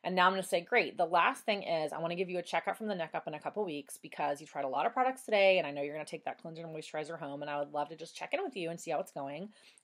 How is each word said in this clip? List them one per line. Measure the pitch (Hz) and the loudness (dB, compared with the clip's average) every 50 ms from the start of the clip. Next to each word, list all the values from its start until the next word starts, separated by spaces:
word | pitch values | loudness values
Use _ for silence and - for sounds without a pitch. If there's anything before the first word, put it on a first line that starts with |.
| - | -6
And | 175 185 | 2 4
now | 185 180 | 6 6
I'm | 185 190 | 6 6
gonna | 190 185 | 4 2
say, | - 196 170 | 2 2 0
"Great, | 175 - 247 233 170 123 - | 2 4 4 4 4 4 2
the | - 175 | 0 2
last | 160 180 170 175 240 269 - - | 4 6 6 6 6 4 2 0
thing | 233 208 202 - | 0 0 0 0
is | - 170 160 156 147 | 0 0 0 0 0
I | 151 | -2
wanna | 156 165 165 175 | -2 -2 -2 -2
give | 175 190 175 | -2 -2 -2
you | 180 | -2
a | 180 170 | -4 -4
checkup | - - 170 - 202 180 | -2 -2 0 0 -2 -4
from | - 226 | -2 -4
the | 214 202 | -4 -2
neck | 175 160 147 - | -2 -4 -4 -4
up | 160 - | -6 -6
in | 160 156 | -6 -8
a | 147 | -6
couple | - 147 - 208 208 | -6 -6 -4 -2 -4
weeks | 180 147 147 139 - - | -2 -4 -6 -8 -10 -14
because | - - 160 - - 156 143 147 147 | -16 -14 -10 -6 -2 -2 -2 -2 -4
you | 156 | -8
tried | - - 151 139 | -8 -6 -4 -4
a | 131 | -2
lot | 135 143 - | 0 0 0
of | - - | 0 2
products | 185 214 262 254 262 - | 2 2 0 0 -2 -2
today, | - 214 196 196 190 185 | 2 4 8 8 8 8
and | 180 156 | 6 4
I | 143 | 2
know | 143 143 | -2 -4
you're | 143 147 147 | -4 -4 -4
gonna | 156 147 | -6 -8
take | - - 160 - | -8 -10 -8 -6
that | - - - | -8 -8 -6
cleanser | - 165 165 160 165 | -10 -12 -12 -10 -10
and | 165 160 | -8 -8
moisturizer | 156 156 - - 151 151 147 170 156 | -10 -8 -6 -6 -6 -6 -6 -8 -8
home, | 160 139 143 143 | -8 -8 -8 -8
and | 147 147 | -6 -4
I | 147 | -2
would | 147 147 143 147 | -2 -2 -2 -2
love | 147 147 - | -2 -4 -4
to | 165 | -6
just | 156 160 - - | -10 -12 -14 -10
check | - - - - | -10 -4 -2 -2
in | 339 403 | -2 -2
with | 311 - | -4 -4
you | 196 170 165 | -4 -4 -4
and | 170 175 | -4 -6
see | - 165 | -4 -2
how | 156 147 | -2 -2
it's | - - | -2 -4
going." | - 151 139 139 143 156 196 214 - _ - - - _ | -6 -6 -6 -6 -6 -8 -10 -12 -14 _ -20 -20 -20 _